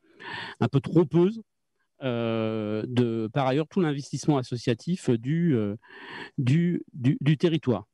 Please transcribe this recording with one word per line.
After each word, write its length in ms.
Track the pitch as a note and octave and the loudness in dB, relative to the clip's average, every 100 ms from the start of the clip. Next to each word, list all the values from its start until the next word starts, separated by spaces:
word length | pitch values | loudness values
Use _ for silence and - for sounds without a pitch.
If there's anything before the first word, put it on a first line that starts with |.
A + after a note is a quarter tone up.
| _ _ - - - - | _ _ -14 -12 -10 -2
un 80 | A#2 | 2
peu 100 | C#3 | 2
trompeuse, 640 | - D#3+ E3 E3 F3+ A3+ - _ _ _ _ - | 2 2 4 4 4 0 -14 _ _ _ _ -8
euh, 800 | C3+ A#2+ A#2 A2+ A2 A2 G#2+ G#2+ A#2 | -4 -2 0 0 -2 -2 -4 -4 -2
de, 420 | B2 A#2+ A2+ A2 | 0 0 0 -2
par 140 | D3 C3 | 0 0
ailleurs, 200 | C3+ D#3 | 0 -2
tout 140 | G3+ | -2
l'investissement 560 | D#3+ C#3+ - C#3 - C#3+ | 0 -2 -6 -4 0 0
associatif 720 | B2 B2 - A#2+ - F3+ - | 0 -4 -2 -2 -2 -4 0
du, 480 | A#2 A#2+ E3 E3+ A#2+ | 0 0 0 2 2
euh, 180 | G#2 G#2+ _ - - - - - | 0 -4 _ -20 -16 -16 -12 -2
du, 480 | B2 D#3 F3 E3+ - | 2 4 2 -2 -6
du, 240 | D3+ B2 - | -2 0 2
du 160 | C3+ D3+ | 2 2
territoire. 500 | F3 D#3+ - G2+ - | 2 0 0 -2 -4